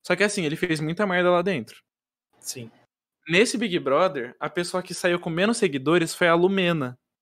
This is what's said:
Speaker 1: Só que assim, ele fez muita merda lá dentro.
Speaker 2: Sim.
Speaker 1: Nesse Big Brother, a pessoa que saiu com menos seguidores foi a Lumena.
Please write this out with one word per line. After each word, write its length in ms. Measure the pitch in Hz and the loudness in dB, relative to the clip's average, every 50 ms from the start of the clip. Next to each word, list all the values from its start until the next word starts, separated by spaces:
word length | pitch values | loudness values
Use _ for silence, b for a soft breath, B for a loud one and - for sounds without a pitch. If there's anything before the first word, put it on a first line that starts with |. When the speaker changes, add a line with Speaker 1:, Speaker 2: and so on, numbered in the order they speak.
| _ | _
Speaker 1:
Só 100 | - 180 | -2 0
que 80 | 175 202 | 2 2
assim, 220 | 208 208 202 170 | 0 0 -2 -2
ele 100 | 147 156 | -2 -2
fez 240 | 165 - 180 160 143 | -2 -2 -2 -2 -2
muita 260 | 156 151 170 175 214 | -2 -4 -2 -2 -2
merda 240 | 202 180 180 180 180 | 0 0 2 4 4
lá 100 | 180 175 | 4 4
dentro. 400 | 175 202 185 135 107 - - - _ _ _ _ _ _ _ _ _ _ _ _ | 2 0 -4 -4 -6 -10 -18 -20 _ _ _ _ _ _ _ _ _ _ _ _
Speaker 2:
Sim. 300 | - - - 127 117 113 _ _ _ _ _ _ _ _ _ _ _ | -16 -14 -14 -14 -16 -16 _ _ _ _ _ _ _ _ _ _ _
Speaker 1:
Nesse 300 | - 165 185 233 247 - | 0 2 2 2 2 0
Big 220 | 226 240 208 175 160 | -2 -2 -2 -2 -2
Brother, 560 | 135 143 139 151 185 185 156 139 117 123 - _ | 0 2 2 2 2 2 0 -4 -8 -8 -10 _
a 80 | - | -10
pessoa 360 | 151 - 175 170 175 - 180 175 | -6 -6 -6 -6 -4 -4 -6 -6
que 100 | - 175 | -6 -10
saiu 260 | - - 180 175 170 | -2 0 0 0 0
com 120 | 170 175 | -4 -4
menos 260 | 160 165 190 214 233 | -2 0 0 0 2
seguidores 560 | 226 208 175 143 135 131 147 165 175 160 160 - | 0 0 -2 -2 -2 0 2 2 2 2 0 0
foi 140 | - 185 | 0 2
a 80 | 170 165 | 4 4
Lumena. 600 | 170 175 190 196 196 180 175 170 160 135 123 123 _ _ _ _ _ | 4 4 2 2 2 0 0 0 0 -2 -6 -8 _ _ _ _ _